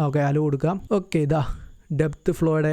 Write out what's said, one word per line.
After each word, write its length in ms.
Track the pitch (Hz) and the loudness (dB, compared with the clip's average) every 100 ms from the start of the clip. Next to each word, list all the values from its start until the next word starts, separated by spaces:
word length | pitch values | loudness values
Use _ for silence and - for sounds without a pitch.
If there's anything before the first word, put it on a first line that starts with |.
| 151 | 0
ഓക്കെ, 160 | 147 143 | 2 2
അലോ 120 | 143 | 2
കൊടുക്കാം. 380 | 151 139 160 190 - | 0 0 0 -2 -2
ഓക്കെ, 300 | 208 185 165 147 | -2 -2 -2 0
ഇതാ 160 | 151 135 - - - - 143 | 0 -2 -4 -10 -18 -6 0
ഡെപ്ത് 320 | 156 143 - | 0 -2 -2
ഫ്ലോയുടെ 400 | - 160 156 156 | 0 2 2 2